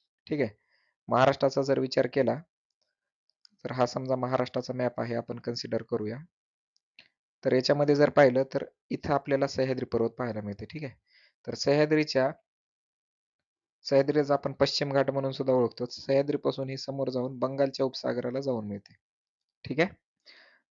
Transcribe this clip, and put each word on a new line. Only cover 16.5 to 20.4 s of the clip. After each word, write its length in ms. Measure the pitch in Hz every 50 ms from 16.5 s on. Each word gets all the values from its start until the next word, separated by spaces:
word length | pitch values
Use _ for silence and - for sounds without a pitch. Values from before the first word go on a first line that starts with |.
| - - 135 131
ही 60 | 135 131
समोर 320 | - - 135 139 135 131
जाऊन 280 | 127 127 123 131 135 123
बंगालच्या 480 | 127 131 135 135 139 135 127 - 139
उपसागराला 540 | 131 - - - 127 120 123 120 123 123 135
जाऊन 280 | 139 139 123 113 107 104
मिळते. 260 | 101 101 _ _ - _ _ _ _ _ _ _ _ _ _ _ _ _ -
ठीक 160 | - 131 143
आहे, 80 | 170 190 - _ _ _ _ _ _ _ - -